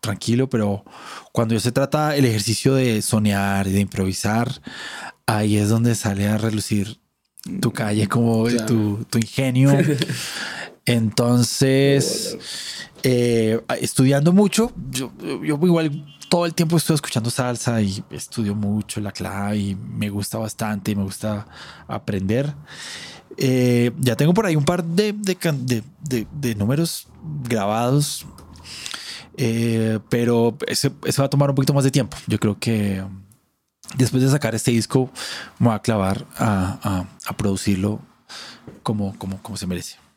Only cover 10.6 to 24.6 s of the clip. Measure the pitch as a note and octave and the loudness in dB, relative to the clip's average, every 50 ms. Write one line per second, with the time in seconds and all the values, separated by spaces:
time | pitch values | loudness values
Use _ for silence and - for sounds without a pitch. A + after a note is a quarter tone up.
10.6 | - - - _ _ - A#2+ A#2 A2+ G#2+ G#2 - A#2+ A#2+ B2 B2 A#2+ - - - | -14 -14 -16 _ _ 2 2 2 2 2 2 2 2 4 4 4 4 2 2 2
11.6 | C#3 C3+ C3 C3+ C#3 C#3 C#3 C#3 C3+ - - - - - - - - - - - | 2 4 4 4 4 4 4 4 2 0 -2 -4 -6 -8 -8 -10 -12 -12 -12 -10
12.6 | - - - - - - - - - C3+ B2+ B2 A#2+ A#2+ A#2 A#2 A2+ A2 A2 A2+ | -10 -12 -12 -14 -14 -16 -16 -4 0 2 2 4 4 4 4 4 4 2 2 0
13.6 | - - C3 - - - - - C3+ C3 C#3 C#3 C#3+ E3+ F3+ G3 G#3 F#3+ - G#3+ | 0 -4 -4 -2 -2 -2 2 4 4 6 6 6 4 6 6 6 6 4 4 2
14.6 | A3+ A#3+ - - - C3 C3 B2+ C3+ A2+ - - E3+ E3+ C#3 - - D3+ D3+ C#3+ | 0 0 -2 -10 -12 -6 -6 -6 -6 -6 -10 -10 -8 -6 -6 -4 -2 -2 0 2
15.6 | E3 F#3 E3+ E3 D#3+ D#3 C#3+ D#3+ - - - - - - - F3 E3+ E3+ E3 - | 4 4 4 4 2 0 -2 -6 -10 -14 -20 -20 -2 0 2 2 2 0 0 0
16.6 | E3+ D#3 E3+ E3 - - E3 D3 - - - B2+ A2 A#2+ - - B2+ B2 B2 A2+ | 0 2 2 2 2 2 0 0 0 -2 -4 -2 -2 -2 -2 -2 -2 -2 -2 -2
17.6 | - B2 A#2 A2+ G#2+ G2 F#2+ G2+ - - - D2 - - - - A2 G2+ G2+ G#2+ | -2 0 2 2 2 0 -2 -4 -10 -12 -12 -14 -14 -10 -6 -4 -2 -2 -2 -2
18.6 | G#2 G2+ G#2 G#2+ G#2 - - A2 G#2 G2 - - F#2 F#2 G2 G2 G2+ G2+ G#2+ G#2+ | -2 0 0 -2 -2 -4 -6 -8 -8 -8 -8 -6 -8 -6 -4 -4 -4 -2 -2 -2
19.6 | G2 G2 G2 F#2+ A2+ - A#2 A2 G#2+ G#2 G2+ G2+ G2+ - - A2+ A2 G#2+ - - | -2 -2 -4 -6 -8 -10 -6 -4 -4 -4 -4 -4 -6 -4 -6 -6 -6 -6 -6 -4
20.6 | A2+ G#2+ G#2+ G2+ F#2+ A2 G#2 G2+ G2 F#2+ F#2+ - - G#2+ G#2 G#2 G#2 - - - | -4 -4 -4 -4 -2 -2 -2 -2 -2 -4 -6 -6 -6 -4 -4 -6 -8 -12 -18 -20
21.6 | - - - - - - - G#2+ - - G#2 F#2+ F#2+ F#2+ A2 B2 C#3 D3+ C#3+ - | -20 -20 -20 -20 -12 -10 -10 -8 -6 -4 -4 -4 0 0 0 0 0 -2 -6 -10
22.6 | - - - - - - - - - - - - - _ - - - C3 B2+ B2+ | -16 -18 -18 -16 -14 -14 -14 -14 -14 -16 -18 -20 -20 _ -6 -2 0 2 4 4
23.6 | B2 B2 B2 A#2+ A#2+ B2 A#2+ - C3+ B2+ A2+ - C#3+ D#3 F3+ A3 A3+ F#3+ D#3+ D3+ | 4 4 4 4 4 2 0 0 0 0 2 2 4 4 4 4 4 2 2 2